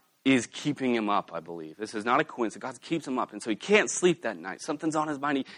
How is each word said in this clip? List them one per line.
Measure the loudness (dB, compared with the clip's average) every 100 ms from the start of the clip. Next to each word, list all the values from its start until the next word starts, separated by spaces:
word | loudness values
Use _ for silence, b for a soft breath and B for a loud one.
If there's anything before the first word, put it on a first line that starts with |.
| b _
is | 4 4 4
keeping | -4 -4 0 2
him | 2 2
up, | 0 0
I | -8
believe. | -8 -10 -10 -8
This | -6
is | -4
not | 2 2
a |
coincidence. | 2 -2 -4 -2
God | -10 -10
keeps | -6 -4 -2
him | -4
up, | -4
and | -4
so | -4
he | -4
can't | 4 4 4
sleep | 2 4 4
that | -2 -6
night. | -8 -10
Something's | -6 -4 -2
on | 0 -2
his | -2
mind. | -2 -2
He, | -4